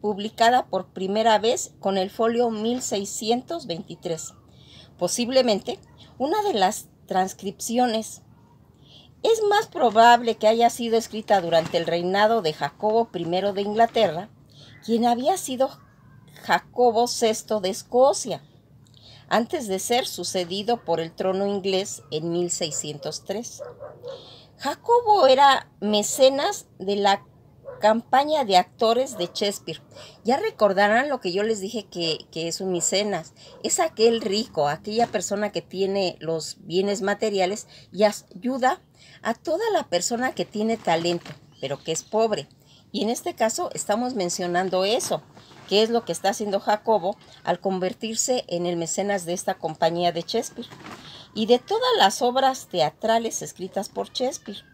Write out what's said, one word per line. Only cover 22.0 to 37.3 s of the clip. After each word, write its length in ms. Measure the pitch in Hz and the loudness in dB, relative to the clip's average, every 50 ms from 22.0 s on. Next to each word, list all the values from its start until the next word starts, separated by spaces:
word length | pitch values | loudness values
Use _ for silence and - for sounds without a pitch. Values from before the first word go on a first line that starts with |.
| - - | -12 -8
en 200 | - 156 156 170 | -6 -6 -4 -2
mil 180 | 170 175 175 175 | -2 -2 -2 -2
seiscientos 760 | - - 180 156 151 - - 151 147 147 - 151 156 - - | -2 -4 -4 -4 -4 -6 -8 -8 -10 -8 -10 -10 -10 -10 -8
tres. 360 | - 196 208 240 - - - - - - - - - - - - 508 539 480 - - - - - - _ | -8 -8 -8 -8 -10 -14 -16 -16 -16 -16 -16 -18 -18 -18 -16 -16 -14 -14 -14 -18 -20 -20 -20 -20 -20 _
Jacobo 680 | - - 269 330 - - - 480 480 480 427 415 392 320 | -8 -6 -6 -6 -6 2 4 4 4 6 6 6 6 8
era 420 | 269 262 262 285 277 262 - - - _ _ | 6 8 8 8 6 6 4 0 -10 _ _
mecenas 880 | - 208 214 208 208 - - - 262 262 269 277 302 403 403 - - _ _ _ | -2 0 0 0 0 -2 2 6 6 6 6 4 -2 -2 -4 -4 -12 _ _ _
de 160 | 185 190 202 | -4 -4 -2
la 300 | 202 202 196 196 208 - _ _ _ _ - _ - - - - - | 2 4 2 2 2 -2 _ _ _ _ -20 _ -20 -18 -18 -10 2
campaña 640 | - 208 220 233 - _ - 262 285 302 311 302 262 | 2 2 2 2 0 _ 2 2 2 2 0 0 2
de 140 | 202 196 | 4 4
actores 600 | 180 180 - _ - 240 220 226 247 262 269 240 | 4 4 2 _ 0 2 2 2 2 0 -2 -4
de 120 | 190 175 175 - | -6 -6 -6 -4
Shakespeare. 480 | - 214 202 202 - - - 156 - - _ - - - - - - _ | -2 -2 -2 -2 -4 -10 -12 -12 -12 -14 _ -20 -20 -20 -20 -20 -6 _
Ya 120 | 214 254 | 0 0
recordarán 680 | 330 415 440 - - 220 202 190 185 208 202 214 240 269 | 0 0 -4 0 2 2 2 4 4 4 4 4 2 2
lo 140 | 302 277 247 | 0 -4 -4
que 100 | - 185 | -4 -4
yo 120 | 170 196 208 | -2 -2 0
les 180 | 226 226 202 | -2 -2 -4
dije 220 | 190 202 226 226 196 | -4 -8 -8 -8 -10
que, 420 | - - 180 170 165 156 - - _ | -8 -8 -4 -4 -4 -4 -6 -8 _
que 160 | - 165 160 | -8 -6 -6
es 120 | 165 160 - | -6 -6 -6
un 140 | 190 190 180 | -4 -4 -2
mecenas. 600 | 170 170 - - 190 208 208 196 165 160 - _ - - - - - - | -2 -2 0 0 0 0 0 -4 -6 -8 -12 _ -20 -20 -20 -20 -8 -6
Es 160 | 220 - - | -4 0 0
aquel 400 | 349 320 - - 220 233 233 226 | 0 -2 0 2 2 4 4 2
rico, 480 | 262 208 190 214 226 - - 165 147 | -2 -2 -2 -2 -4 -4 -2 0 0
aquella 400 | 143 151 160 - 208 214 226 233 | 0 0 -4 -8 -6 0 0 0
persona 440 | 233 - 202 180 - 202 202 208 202 | 0 -2 -6 -4 -4 -4 -4 -4 -4
que 100 | - 170 | -4 -8
tiene 560 | 156 _ - 185 196 190 196 196 190 175 - - | -8 _ -4 -2 -2 0 0 0 -2 -2 -4 -6
los 380 | 151 160 165 160 156 - - _ - | -6 -4 -4 -4 -6 -10 -14 _ -12
bienes 360 | - 160 185 190 202 202 - | -4 -2 0 0 0 -2 -2
materiales 640 | 190 202 202 - 226 220 | -2 -2 -2 -2 -2 -2